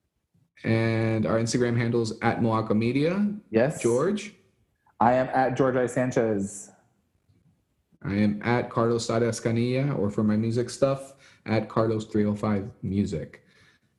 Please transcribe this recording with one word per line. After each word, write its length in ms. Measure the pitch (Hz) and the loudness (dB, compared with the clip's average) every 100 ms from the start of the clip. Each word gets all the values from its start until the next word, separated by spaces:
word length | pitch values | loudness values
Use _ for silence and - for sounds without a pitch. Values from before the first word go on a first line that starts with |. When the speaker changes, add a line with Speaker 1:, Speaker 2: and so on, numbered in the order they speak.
| _ _ _ _ _ _ | _ _ _ _ _ _
Speaker 1:
And 640 | - 113 113 113 113 113 110 | -2 0 2 0 0 0 0
our 120 | 113 | 0
Instagram 380 | 117 123 120 120 | 0 0 2 2
handle's 420 | 117 120 110 107 | 0 0 -2 -2
at 200 | 117 - | -2 2
Moaca 340 | 120 110 110 107 | 2 0 2 2
Media. 580 | 117 135 156 190 208 - - | 2 2 0 0 -2 -4 -2
Speaker 2:
Yes. 300 | 110 131 - | 2 2 2
Speaker 1:
George? 520 | 117 120 160 208 - - _ _ _ _ _ - | 0 2 0 -2 -6 -16 _ _ _ _ _ 0
Speaker 2:
I 140 | 113 | 2
am 140 | 127 131 | 2 2
at 260 | 131 131 127 | 0 0 2
George 200 | 131 127 | 2 2
I 100 | 123 | 0
Sanchez. 840 | 135 127 131 113 104 98 - - - _ _ _ _ _ _ _ _ _ _ _ _ | 0 0 0 0 0 -4 -8 -16 -20 _ _ _ _ _ _ _ _ _ _ _ _
Speaker 1:
I 100 | - 101 | -4 0
am 260 | 104 104 | 0 0
at 260 | 113 120 117 | 0 0 0
Carlos 400 | - 117 117 117 | 0 0 0 -2
Arias 300 | 117 117 113 | 0 0 -2
Canilla, 580 | 117 113 120 127 143 143 | -2 0 0 0 -2 -2
or 120 | 104 | -2
for 140 | 104 | 0
my 120 | 107 107 | 0 2
music 340 | 113 117 117 | 0 -2 -4
stuff, 440 | - 135 139 - - - - - | 0 0 0 -6 -20 -20 -18 -2
at 240 | 110 107 | -2 0
Carlos 360 | - 113 110 110 | 0 0 0 -2
three 200 | 107 104 | 0 0
oh 100 | 104 | 0
five 340 | 107 101 101 - | 0 -2 -4 -8
music. 640 | 95 95 92 80 71 - _ _ _ _ _ | -4 -2 -2 -4 -8 -14 _ _ _ _ _